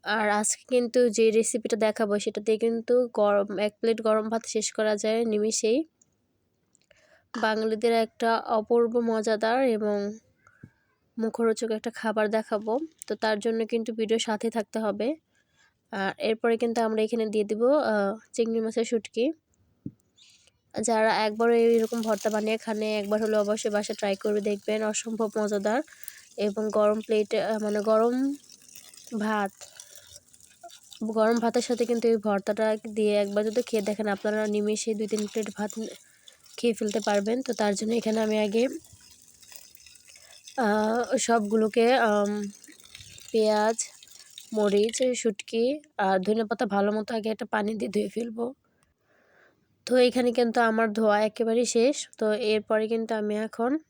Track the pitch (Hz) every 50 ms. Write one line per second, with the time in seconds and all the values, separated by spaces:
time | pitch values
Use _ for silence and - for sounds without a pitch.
0 | _ - 208 220 214 208 208 208 214 - - - - - 254 247 240 233 233 247
1 | 247 240 208 226 226 226 208 226 220 - - 240 - - 240 214 220 214 208 -
2 | 226 208 202 208 - 220 208 214 208 226 220 208 233 233 233 233 226 - 247 240
3 | 202 - _ - 208 208 202 202 202 202 208 180 208 214 208 _ - 226 226 220
4 | 226 220 214 220 214 220 226 226 220 - - 220 208 - - - 220 214 214 208
5 | 214 214 220 226 233 226 214 208 208 220 220 - - 214 226 277 320 _ _ _
6 | _ _ _ _ _ _ _ _ _ _ _ _ _ _ _ _ _ _ _ _
7 | _ _ _ _ _ _ _ 226 226 220 214 214 220 220 220 214 220 233 233 226
8 | 226 220 _ _ - 226 226 226 - - 233 220 214 - 240 233 233 233 226 240
9 | 233 226 226 220 214 226 220 208 220 220 233 254 269 254 226 208 214 208 208 202
10 | 202 202 214 226 _ _ _ _ _ _ _ _ - - _ _ _ _ _ _
11 | _ _ _ - 220 220 - - 233 226 220 - 240 226 220 220 - 233 220 -
12 | - 226 208 220 214 208 214 220 220 - 226 208 220 220 220 269 320 320 _ _
13 | - - 214 208 - 220 220 208 202 233 226 226 226 214 - 233 226 233 226 220
14 | 220 208 226 226 - - 220 208 - 226 226 233 208 _ - 220 220 208 202 202
15 | 208 247 311 320 _ _ _ _ _ _ _ _ _ _ _ _ _ _ - 202
16 | 190 190 - - - 208 226 220 - 233 226 226 247 233 226 233 226 220 220 220
17 | 220 220 - 233 220 220 208 214 208 208 220 208 233 247 285 302 269 - 214 208
18 | 202 196 202 220 - _ _ - 233 226 226 226 220 220 220 233 233 - 240 226
19 | 208 - _ 226 233 294 330 _ _ _ _ _ _ _ _ _ _ - - _
20 | _ _ _ _ _ _ _ _ _ _ _ _ _ _ _ - 220 226 233 220
21 | 220 220 - 190 220 214 214 220 233 233 233 233 233 233 233 233 220 220 - 233
22 | 220 220 214 208 - 220 214 214 208 214 220 226 - - 220 214 214 214 214 214
23 | 202 202 208 214 226 214 214 214 208 202 208 220 - 226 208 208 208 - 220 -
24 | - 202 196 196 - 214 208 208 202 214 208 202 - - 214 220 220 214 214 -
25 | - 233 226 208 226 214 - 220 214 202 214 202 196 214 214 262 311 - - -
26 | - - - - - - - - 202 208 202 220 214 214 202 214 208 208 214 220
27 | 214 - 220 214 214 202 - 214 160 190 220 214 214 208 208 208 202 220 220 220
28 | 226 240 240 254 269 277 285 285 - _ - - - - - - - - - -
29 | - - 247 220 208 214 220 214 202 190 - - - - - - - - - -
30 | - - - - _ _ _ _ - - - _ - 349 - - - - - -
31 | 220 214 220 220 214 220 233 233 226 233 208 247 233 - 247 226 240 226 240 233
32 | 226 233 226 220 202 220 202 196 190 - 208 208 220 220 214 220 _ 226 208 214
33 | 214 208 208 208 202 202 202 208 208 220 214 247 240 - - 220 202 208 208 -
34 | 214 214 202 196 - 214 214 214 214 214 208 208 208 208 214 214 - 226 220 208
35 | 220 202 220 214 208 202 - 226 214 214 202 - 208 202 - 226 220 - - -
36 | - _ _ _ _ - - _ _ - - - - 240 220 - 226 214 202 220
37 | 208 214 208 202 202 208 226 254 262 - 233 - 214 208 202 190 220 214 233 233
38 | - 220 214 220 220 214 214 214 214 208 196 226 240 277 - 330 - - - -
39 | - - - - - - - _ - - - - - - _ - - - - -
40 | - - - - - - - - _ - - - 247 208 208 214 214 214 220 240
41 | 240 - - 247 - - 233 233 208 202 214 220 220 214 202 240 226 233 254 254
42 | 233 220 208 208 208 208 208 208 208 202 202 - - - - - - - - -
43 | - - - - - - - 220 220 214 214 214 214 220 226 226 - - - -
44 | - - - - - - - - - - - 220 214 208 196 202 208 226 226 -
45 | 262 254 247 233 - 233 202 _ - - - 226 233 247 285 302 - _ _ -
46 | 208 190 190 190 185 202 214 226 226 208 233 - 254 202 196 202 202 208 208 214
47 | 214 - 240 226 208 220 220 - 240 208 - 214 208 208 220 214 226 240 185 208
48 | 208 202 - 214 233 233 220 226 233 247 277 _ _ _ _ _ _ _ _ _
49 | _ _ _ _ _ _ _ _ _ _ _ _ _ _ _ _ _ - 240 254
50 | 247 247 - 254 247 247 233 254 240 233 226 247 233 226 220 220 226 220 208 226
51 | 220 214 208 208 214 220 - - 233 226 226 233 247 220 - 233 226 269 294 -
52 | - - - _ 226 214 214 208 - 214 214 214 214 _ 226 214 220 214 226 226
53 | 226 220 226 214 208 208 208 208 220 214 - - 233 247 277 320 311 _